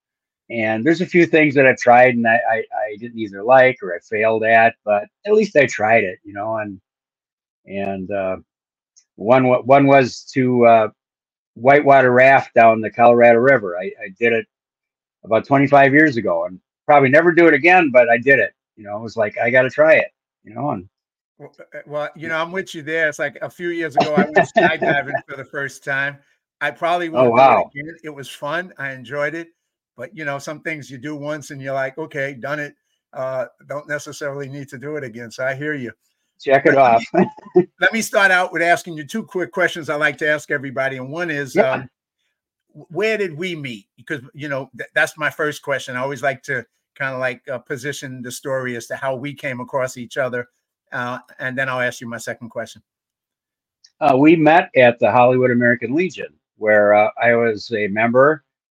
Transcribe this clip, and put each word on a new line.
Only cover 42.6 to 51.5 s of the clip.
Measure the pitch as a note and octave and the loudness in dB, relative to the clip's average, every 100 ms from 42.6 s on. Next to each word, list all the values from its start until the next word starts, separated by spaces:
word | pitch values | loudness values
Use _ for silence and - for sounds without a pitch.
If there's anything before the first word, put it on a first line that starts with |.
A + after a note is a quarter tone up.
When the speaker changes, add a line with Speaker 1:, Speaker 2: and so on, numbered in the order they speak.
| _ | _
Speaker 2:
w-, | D3+ - | -20 -12
where | E3 G#3+ G#3+ | -6 -4 -2
did | F#3+ D3 | -6 -8
we | F#3 D#3+ | -10 -10
meet? | C#3 G#2+ _ _ | -12 -14 _ _
Because, | - D3+ C3 | -14 -14 -14
you | C#3+ D3 | -16 -10
know, | C3+ C3+ - | -8 -10 -16
th-, | C3+ D3+ | -8 -4
that's | D#3 - | -4 -4
my | D3 | -8
first | - D3+ C#3+ | -4 -6 -6
question. | - C3 - B2 | -6 -8 -6 -8
I | |
always | C3+ C3+ | -8 -6
like | C#3 C3 | -6 -6
to | - C3 - _ _ - | -8 -8 -10 _ _ -10
kinda | C3+ B2+ | -10 -6
like, | B2+ A#2+ - | -6 -8 -12
uh, | B2 | -12
position | - C#3 C#3+ C#3 C#3 C3 | -10 -10 -10 -12 -12 -14
the | B2 | -14
story | A#2 C#3+ C3 B2+ A#2+ | -12 -8 -6 -6 -10
as | - | -10
to | B2+ | -10
how | C3+ C3 | -8 -8
we | C#3+ | -10
came | C#3 C#3+ B2 | -12 -12 -12
across | B2 C#3 B2+ B2+ | -8 -6 -6 -8
each | A#2 D3 | -12 -8
other. | B2+ B2 - _ _ _ _ | -6 -6 -12 _ _ _ _
Uh, | C3 B2 B2 _ - | -10 -8 -10 _ -12
and | C3 | -10